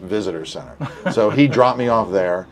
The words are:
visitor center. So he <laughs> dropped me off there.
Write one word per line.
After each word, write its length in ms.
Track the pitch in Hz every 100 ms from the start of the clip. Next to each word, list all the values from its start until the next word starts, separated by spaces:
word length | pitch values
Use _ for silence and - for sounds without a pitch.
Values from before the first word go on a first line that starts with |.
visitor 440 | 90 107 92 80 78
center. 300 | 78 64 - 143 - 185
So 180 | 117 107
he 180 | 139 143
<laughs> 100 | 123
dropped 200 | 123 123
me 120 | 120
off 200 | 113 92
there. 380 | 95 90 90 -